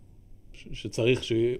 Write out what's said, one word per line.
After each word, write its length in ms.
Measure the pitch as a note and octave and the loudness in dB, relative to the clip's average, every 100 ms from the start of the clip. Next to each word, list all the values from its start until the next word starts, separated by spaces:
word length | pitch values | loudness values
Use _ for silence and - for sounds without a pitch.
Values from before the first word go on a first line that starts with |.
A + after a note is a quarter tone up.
| - - - - - | -20 -20 -20 -20 -20
ש-, 140 | - G#3 | -18 -12
שצריך 520 | B2+ G#2+ - A#2 B2+ | -10 -6 2 4 4
שיהיה 320 | - A2+ A#2 | 2 0 2